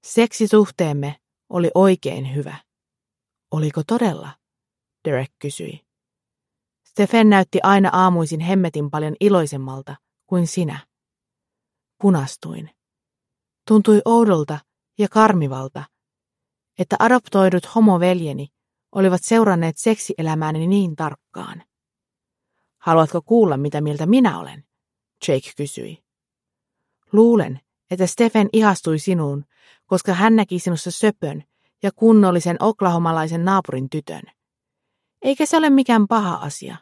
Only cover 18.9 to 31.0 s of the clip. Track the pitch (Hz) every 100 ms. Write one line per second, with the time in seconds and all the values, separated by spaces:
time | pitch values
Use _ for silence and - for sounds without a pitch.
18.9 | - 190 180 - 226 220 180 165 156 -
19.9 | 220 - 208 160 156 156 156 165 202 185
20.9 | 151 156 143 _ - - 170 _ _ _
21.9 | _ _ _ _ _ _ _ _ _ -
22.9 | 165 156 175 - 233 208 135 147 147 151
23.9 | 147 160 247 233 85 - 147 _ _ _
24.9 | _ _ _ - 135 - - 143 - 113
25.9 | 160 _ _ _ _ _ _ _ _ _
26.9 | _ _ 208 233 233 160 135 _ _ _
27.9 | 180 185 - 226 220 202 220 214 180 -
28.9 | 156 - 175 147 139 147 _ _ _ _
29.9 | 185 - 180 214 220 196 180 180 170 -
30.9 | -